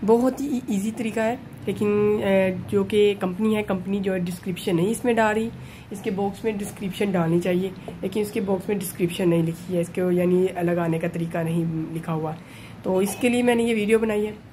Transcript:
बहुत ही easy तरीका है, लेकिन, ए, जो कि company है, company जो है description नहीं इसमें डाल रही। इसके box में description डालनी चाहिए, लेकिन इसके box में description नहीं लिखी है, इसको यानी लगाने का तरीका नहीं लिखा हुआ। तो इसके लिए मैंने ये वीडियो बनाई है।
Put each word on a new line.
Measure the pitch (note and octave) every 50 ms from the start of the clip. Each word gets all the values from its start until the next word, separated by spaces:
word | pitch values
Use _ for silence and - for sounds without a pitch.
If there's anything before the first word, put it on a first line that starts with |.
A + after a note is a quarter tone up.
| -
बहुत | G3 A3+ A#3 A#3+ C4 B3+ -
ही | C4+ C#4+ D4 A#3+ B3 -
easy | G#3+ G3 G3 A3
तरीका | A3 - B3 A3+ G3+ A3+ A3
है, | A3 A#3+ B3 - - - - - -
लेकिन, | G3 G3 G#3+ G#3 G#3 G#3 G#3 G#3 G#3 G#3+
ए, | A#3 G3+ G3 F#3+ F#3+ F#3+ F#3 F3+ F3+ -
जो | - G3+ G3
कि | G3 - G#3 G#3 G3+ G3+
company | G3 G3 F#3 F3+ F3+ A3 A3 A3
है, | G#3+ G#3
company | G#3+ G3+ F#3 F3+ F#3 G3 G3+
जो | G3 G3 F#3+
है | F#3+
description | F3 F3 F3 - - G3+ F3 - - - F#3
नहीं | E3 E3+ G#3
इसमें | A#3 A3+ - B3 A#3
डाल | A3+ A3+ G#3+ G#3
रही। | A3 A3 A#3 - - - - - - - - -
इसके | G3 - A#3
box | G3+ F#3 G3+ G3 G3 - -
में | A3+ G#3+ G3+
description | G#3 - - - G#3+ F#3+ F#3 - A3 G3+
डालनी | F#3 F3+ E3+ E3 E3 F3
चाहिए, | F3 F#3+ F3+ F3+ F#3 F#3+ F3+ - - - - - -
लेकिन | G3 G3 A3 G#3
इसके | G3+ - A#3
box | G3+ F#3+ G3+ F#3 F3+ -
में | G#3+ G3
description | F3+ - - - F#3 E3+ F3 - G3 F3
नहीं | E3+ E3+ E3
लिखी | E3 E3 - - - F#3
है, | F3
इसको | E3+ E3+ E3+ - F3+ F#3
यानी | F3+ F3 F3+ F3+ F3+ F3+ F#3 F#3 F3+ F3
लगाने | F3 E3+ F3 E3+ E3+ E3 E3 E3
का | E3+ F3
तरीका | E3+ E3+ E3+ E3 - F3 E3
नहीं | D#3+ E3 E3+ E3 E3 D#3+ D#3+ D#3 D#3+ D#3+
लिखा | E3 D#3+ -
हुआ। | E3 D#3 D#3 D#3 D#3+ E3 - - - - - - - - -
तो | - F#3 F#3
इसके | F#3+ G3+ - - - B3
लिए | A#3+ B3 A#3+
मैंने | B3 A#3+ A#3 A#3
ये | A#3 A#3
वीडियो | A3 G#3 G#3 A3+ A3
बनाई | A3+ A3 G#3+ G#3 G#3
है। | G#3+ G#3 - - -